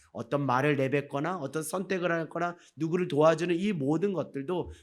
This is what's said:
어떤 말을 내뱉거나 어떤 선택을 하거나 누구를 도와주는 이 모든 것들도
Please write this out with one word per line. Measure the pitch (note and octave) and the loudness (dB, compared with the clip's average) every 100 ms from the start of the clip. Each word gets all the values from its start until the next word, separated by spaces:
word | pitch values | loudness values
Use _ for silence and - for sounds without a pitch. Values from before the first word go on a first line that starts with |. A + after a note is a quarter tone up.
| - | -14
어떤 | - A#2 C#3+ | -12 -2 0
말을 | C3+ B2 D3 C#3 | 2 2 4 2
내뱉거나 | C3 C#3+ C#3+ C#3 D#3+ F#3 | 2 0 -2 -4 -4 -4
어떤 | C3+ D#3+ | -6 -6
선택을 | D3+ F#3 F#3 F#3+ F3 | -4 -6 -4 -2 0
하거나 | E3+ D#3+ E3 F3 E3+ - - | -2 -4 -4 -4 -4 -16 -6
누구를 | D#3+ F3+ F3+ | -2 0 0
도와주는 | C#3+ D#3+ D#3+ F3 E3+ | 6 6 6 2 0
이 | G#3 | 0
모든 | F3 C3+ D#3+ G3+ | 0 0 2 2
것들도 | F3 A#2+ C#3 C#3 F3+ B2+ - | 0 -4 -6 -4 -4 -4 -10